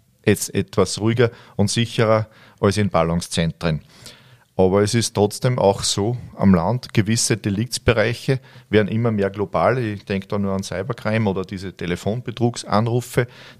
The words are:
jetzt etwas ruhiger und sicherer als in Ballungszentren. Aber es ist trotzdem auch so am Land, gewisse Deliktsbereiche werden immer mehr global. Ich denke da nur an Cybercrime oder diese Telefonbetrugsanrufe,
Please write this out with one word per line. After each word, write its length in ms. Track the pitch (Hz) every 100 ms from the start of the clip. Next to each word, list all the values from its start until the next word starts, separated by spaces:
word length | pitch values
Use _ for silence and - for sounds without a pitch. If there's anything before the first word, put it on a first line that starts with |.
| _ _
jetzt 300 | - 98 -
etwas 480 | 104 95 - 92 -
ruhiger 300 | 107 120 117 - - -
und 160 | 104
sicherer 560 | - 117 - 110 110 107 - - -
als 180 | 104 98
in 140 | 101
Ballungszentren. 880 | 87 82 85 - - 82 - 85 76 - - - - _ _ _ -
Aber 280 | 92 98
es 100 | 104
ist 220 | 120 110 -
trotzdem 420 | 101 - 131 123
auch 240 | 98 95
so 360 | - - 104 123 - -
am 160 | 101
Land, 400 | 90 87 123 -
gewisse 420 | - 101 113 - 113
Deliktsbereiche 1080 | 107 98 120 - - 113 107 120 - 131 - - -
werden 200 | 104 101
immer 220 | 110 117
mehr 200 | 107 98
global. 480 | 101 98 87 90 120
Ich 260 | 113 101 -
denke 220 | 98 -
da 100 | 104
nur 160 | 98
an 80 | 95
Cybercrime 640 | 95 90 98 - 107 110 107
oder 160 | 95
diese 320 | 92 98 95 -
Telefonbetrugsanrufe, 1500 | 90 87 98 117 - - 120 117 - 101 117 123 - - 120 - - -